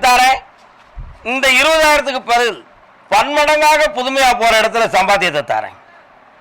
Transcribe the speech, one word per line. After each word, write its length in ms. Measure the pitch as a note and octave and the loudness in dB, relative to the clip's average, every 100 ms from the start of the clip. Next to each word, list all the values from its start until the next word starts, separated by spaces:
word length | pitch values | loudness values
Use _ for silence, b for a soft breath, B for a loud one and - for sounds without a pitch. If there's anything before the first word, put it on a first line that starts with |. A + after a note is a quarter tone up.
| B3+ | 2
தாரேன். 320 | B3 B3+ C4 - _ - - _ - - - A3 | 4 2 0 -6 _ -20 -20 _ -20 -20 -16 -10
இந்த 140 | C4 C4 B3+ | -4 0 0
இருபதாயிரத்துக்கு 640 | D4+ D#4+ D#4 D4 C#4 B3+ - | 2 2 2 2 -2 -6 -2
பதில் 260 | A#3+ A#3+ G3 - _ _ _ - | 0 0 -6 -14 _ _ _ -2
பன்மடங்காக 760 | G3 C4 D4 D4 D4+ D4+ D4+ D4+ A#3+ | -2 0 0 0 2 2 2 0 -4
புதுமையா 320 | B3+ C4+ C4 A#3+ | -4 0 0 2
போற 120 | A3+ A3 | 2 2
இடத்துல 240 | A3 A#3 A3 F#3+ | 0 -2 -2 0
சம்பாத்தியத்தை 460 | F#3+ G3+ F3+ D3 - | 0 0 0 -4 -4
தாரேன், 260 | A2 G2+ - - - - _ _ _ | -6 -6 -14 -20 -20 -20 _ _ _